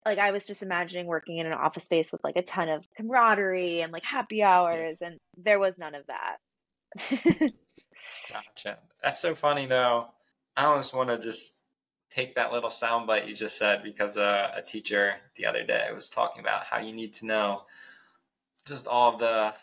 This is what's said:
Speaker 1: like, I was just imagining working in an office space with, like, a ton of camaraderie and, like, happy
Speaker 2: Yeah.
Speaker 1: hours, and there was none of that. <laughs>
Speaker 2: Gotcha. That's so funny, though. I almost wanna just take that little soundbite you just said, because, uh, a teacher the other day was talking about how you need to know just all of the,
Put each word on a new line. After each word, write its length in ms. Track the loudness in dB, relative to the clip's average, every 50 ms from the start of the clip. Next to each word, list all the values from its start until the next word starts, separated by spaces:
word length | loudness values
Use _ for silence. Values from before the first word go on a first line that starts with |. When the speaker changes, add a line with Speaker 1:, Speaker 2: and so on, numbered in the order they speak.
| -4
Speaker 1:
like, 120 | -2 0 2
I 140 | 2 2
was 140 | 0 -2 -6
just 160 | -8 -10 -10
imagining 440 | -6 -4 -2 -2 -2 -4 -6 -8 -4
working 320 | -4 -4 -4 -4 -6 -6 -6
in 80 | -4
an 60 | -4 -2
office 300 | 0 0 0 0 -2 -2
space 260 | 0 2 2 2 0
with, 100 | -4 -4 -4
like, 120 | -2 -2
a 60 | -2
ton 260 | -4 -2 -4 -2 -2 -2
of 160 | -2 -4 -6 _ _
camaraderie 840 | -10 -6 2 4 6 6 6 6 4 2 0 0 0 -2 -2 -2 -2
and, 100 | -4 -4
like, 120 | -6 -8 -8
happy 380 | -6 -4 -4 -4 -2 0 4 6 8 8 8 6 4
Speaker 2:
Yeah. 120 | 2 0
Speaker 1:
hours, 200 | -2 -4 -6 -8
and 160 | -10 -12 -12 -16 _ _ _
there 220 | -4 2 2 4 4
was 200 | 4 0 -2 -4
none 160 | -10 -12 -12
of 120 | -14 -12 -10
that. 300 | -10 -8 -6 -8 -8 -10 _ _ _ _ _ _ _ _ _ _ -14
<laughs> 560 | -12 -6 -4 -4 2 2 2 4 4 0 0 -2 _ _ _ _ -20 _ _ _ -20 -20 -18 -18 -16 -14 -12
Speaker 2:
Gotcha. 500 | -12 -12 -12 -14 _ -10 -10 -10 -10 -10 _ _ _ _
That's 180 | -2 -2 -2 0
so 140 | -2 -2 -2
funny, 320 | 2 2 2 2 2 2
though. 460 | 2 2 4 6 4 4 2 0 -4 _ _ _ _ _ _ _ _ _
I 80 | 2 4
almost 300 | 4 4 4 0 -2 -2
wanna 240 | -2 0 0 0 -2
just 400 | -2 -4 -6 -6 -6 -8 -12 _ _ _ _ _ _ _ _ _ _ _
take 240 | -6 -6 -6 -2 -2
that 180 | -2 0 0
little 180 | 0 -2 -2 -4
soundbite 580 | -4 -4 -2 0 0 0 0 0 0 0 0 -4
you 60 | -6
just 220 | -8 -8 -6 -2
said, 260 | 0 2 2 2 2
because, 340 | -2 -6 -4 -2 -2 -2 0
uh, 360 | 0 2 2 2 2 0 -2 -4
a 80 | -8
teacher 580 | -10 -10 -12 -10 -6 -2 2 2 2 2 0 -4 -12 _ _
the 100 | -4 -4
other 180 | -2 -2 -2 -2
day 260 | 0 0 0 0 -4
was 160 | -6 -8 -10 -6
talking 320 | -2 -2 -2 -2 -4 -4
about 240 | -4 -4 -2 -2 -4
how 140 | -4 -6 -6
you 140 | -6 -8
need 220 | -10 -10 -10 -10 -12
to 120 | -10 -6
know 400 | -2 0 0 0 0 -2 -4 -8 -16 -20 -20 -20 -20 -20 -20 _ _ _ _ _ _ _ _ _ _ _ _ _
just 200 | -14 -14 -10 -4
all 280 | 0 4 6 6 6 6
of 40 | 4
the, 340 | 2 2 4 2 2 0 -2 -6